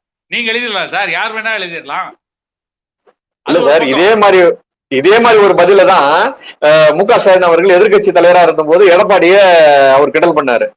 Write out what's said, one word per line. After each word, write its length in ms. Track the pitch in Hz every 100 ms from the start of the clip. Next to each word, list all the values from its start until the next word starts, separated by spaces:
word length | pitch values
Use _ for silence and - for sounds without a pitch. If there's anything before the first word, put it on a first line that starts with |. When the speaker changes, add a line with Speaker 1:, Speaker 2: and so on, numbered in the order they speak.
| _ _ _
Speaker 1:
நீங்க 200 | 202 233
எழுதிடலாம் 420 | 226 240 196 156
சார், 160 | 165 196
யார் 240 | 170 220
வேணா 180 | 220 220
எழுதிடலாம். 560 | 220 180 165 135 160 170 - _ _ _ _ _ _ _ _ _ _ _ _ -
Speaker 2:
இல்ல 120 | 165
Speaker 1:
அது 40 |
ஒரு 80 | -
Speaker 2:
சார், 140 | 156
Speaker 1:
பக்கம். 100 | 147
Speaker 2:
இதே 160 | 139 190 220
மாதிரி 240 | 202 190 170 - _ _ -
இதே 240 | 131 151 220
மாதிரி 200 | 233 220
ஒரு 120 | 202
பதில 300 | 170 175 196 180
தான், 220 | 185 143 160 226 262 - -
அஹ், 280 | 151 156 151
மு 80 | 151
க 140 | 202 220
ஸ்டாலின் 280 | 196 185 180
அவர்கள் 260 | 165 190 214
எதிர்க்கட்சி 340 | 208 202 196
தலைவரா 300 | 175 170 180
இருந்தபோது 400 | 170 151 151 170 202
எடப்பாடியை 540 | 175 208 196 170 190 196 170 156 143 135
அவர் 200 | 135 147
கிண்டல் 220 | 160 175 151
பண்ணாரு. 300 | 139 117 107